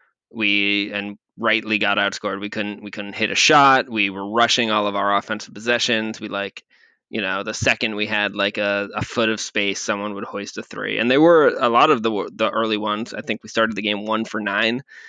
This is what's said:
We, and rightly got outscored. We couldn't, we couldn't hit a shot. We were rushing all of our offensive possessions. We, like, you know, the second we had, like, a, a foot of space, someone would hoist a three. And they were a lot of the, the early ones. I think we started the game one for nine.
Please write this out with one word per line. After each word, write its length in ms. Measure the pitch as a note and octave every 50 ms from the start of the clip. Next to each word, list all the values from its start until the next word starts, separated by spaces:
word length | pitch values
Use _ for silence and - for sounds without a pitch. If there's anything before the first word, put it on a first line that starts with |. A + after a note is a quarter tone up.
| _ _ _ _ _ _ -
We, 600 | A2 G#2+ G2+ G2+ G2+ G2+ G2+ G2+ G2+ G2+ - G#2
and 260 | G2+ G2+ G#2 G2+ - _ _ _
rightly 420 | - A2+ A2 A2 A2 - G#2+ G#2+ G#2
got 200 | G#2 G2+ G2+ G#2
outscored. 420 | G2+ G2+ F#2+ - - G2+ G2 G2
We 100 | G2+ G#2
couldn't, 320 | - G#2+ G2+ G#2 G2+ - G#2
we 80 | G2+
couldn't 240 | - G#2+ G2+ G2+ -
hit 160 | - A2 G2
a 40 | G2
shot. 540 | - - - D#3 D3 C#3 C#3 C3+ C3 - B2+
We 220 | A2+ A2 G2+ G2
were 200 | F#2+ G2 G2 G2+
rushing 400 | A2 A#2 A#2 A2+ - B2+ A#2 A2
all 160 | G#2+ G#2+ G#2
of 80 | G2+ G2+
our 220 | G2+ G2 G2+ G2+
offensive 360 | G2+ - - G#2+ G#2 - - -
possessions. 680 | A2+ A2 A#2+ A#2+ A#2 - - A#2 A2 A2 A2 A2 -
We, 80 | G#2+ G#2
like, 340 | G#2 G2+ G2+ G2 _ - _ _ _ _ _ _ _ _ _ _
you 100 | - A2
know, 220 | G2 F#2+ F#2+ G2 G2+
the 100 | A2 G#2+
second 440 | - - B2+ A#2 - A#2+ A2 G#2+
we 100 | G#2 G#2+
had, 300 | G#2 G#2+ G#2 G#2 G2 G2+
like, 200 | G#2 G2+ G#2 -
a, 320 | G#2 G#2 G2+ G2+ G2+ G2+ F#2+ G2+
a 80 | G#2 G#2
foot 260 | - - B2 A2+ A2
of 120 | A2 G#2+
space, 400 | - - - G#2+ G2+ G2+ F#2 -
someone 340 | - - G#2 G2+ G2+ G#2+ G2+
would 100 | G2 G2+
hoist 340 | - - G2+ G2+ - - G#2+
a 40 | -
three. 360 | - - G#2 G#2 G#2 G#2+ A2
And 120 | A2+ B2
they 80 | B2+ D3
were 300 | D#3 E3+ E3+ D#3+ C#3+ A#2+
a 200 | G2+ - C3 A#2+
lot 220 | A#2 A#2+ C#3+ D#3
of 120 | D3 A#2 G#2+
the, 280 | A#2 A2 G2 F2 - F#2
the 160 | G#2+ A2 G#2
early 280 | - A2+ A2+ A2 A2
ones. 360 | G#2 G#2+ G#2 G#2 G#2 A#2+ - -
I 80 | - A#2+
think 200 | - G#2+ - -
we 60 | G#2+
started 260 | - A2+ A2+ A2+ G#2+
the 80 | A2 G#2+
game 240 | G#2 G#2 G2+ G#2
one 180 | G#2+ A2 A2+ A2
for 160 | - - A2
nine. 420 | G#2 G2+ G2 G#2 A2+ A2+ A#2 C3+ - _ - - -